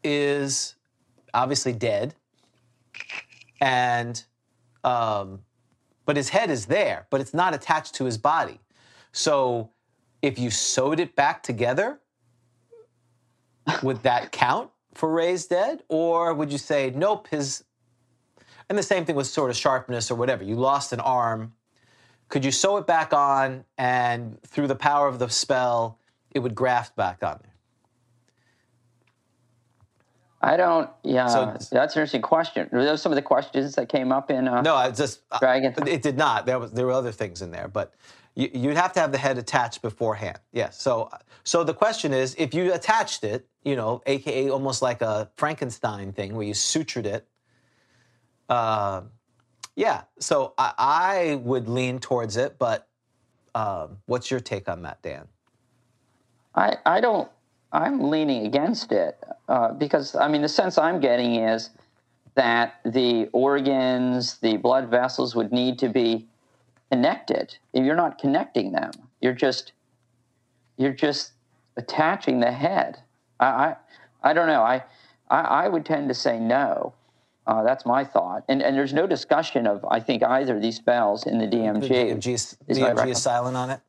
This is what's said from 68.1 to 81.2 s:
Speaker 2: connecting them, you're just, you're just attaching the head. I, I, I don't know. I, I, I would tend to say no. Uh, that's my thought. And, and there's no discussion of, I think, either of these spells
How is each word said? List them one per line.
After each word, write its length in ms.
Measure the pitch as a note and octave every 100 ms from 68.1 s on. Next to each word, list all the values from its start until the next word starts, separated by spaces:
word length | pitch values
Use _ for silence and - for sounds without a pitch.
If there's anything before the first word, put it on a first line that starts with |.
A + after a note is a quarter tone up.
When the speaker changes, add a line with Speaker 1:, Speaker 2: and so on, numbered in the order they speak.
| -
Speaker 2:
connecting 560 | C#3 D3+ - B2+ F#2+
them, 180 | E2+ - - - _
you're 100 | B2
just, 400 | B2 C#3 B2+ - _ _ _ _ _ _ _ _ _ _ -
you're 160 | C3+
just 400 | B2+ D3 C#3+ - _ _ _ _ -
attaching 640 | A#2 - D#3 G3+ - B2+
the 100 | A#2+
head. 480 | B2 D#3+ G3 - - _ _ _ _
I, 60 | C3
I, 300 | B2 D3+ E3 _ - - _
I 120 | C#3
don't 140 | D#3+ E3
know. 160 | C#3+
I, 200 | A2+ B2+ - - - _ _
I, 100 | D3
I 280 | - C#3+ F#3
would 160 | E3+ D3
tend 240 | D3+ C#3+
to 40 |
say 240 | B2 C3 A#2
no. 560 | A2+ C3 C#3 - - _ _ _ _ _ -
Uh, 160 | A2
that's 220 | A2 C3 A#2+
my 180 | B2+
thought. 400 | C#3 - F2+ G2 -
And, 120 | C3+
and 140 | C3 C3+
there's 180 | C#3
no 140 | C#3+ F#3
discussion 580 | C#3+ - D3+ D#3+ - A2+
of, 200 | G2+ -
I 120 | A#2
think, 220 | A2+ A#2+
either 340 | A#2 C3 C3+ G#2+
of 40 |
these 140 | A2+ A2
spells 500 | - A#2+ G#2 A2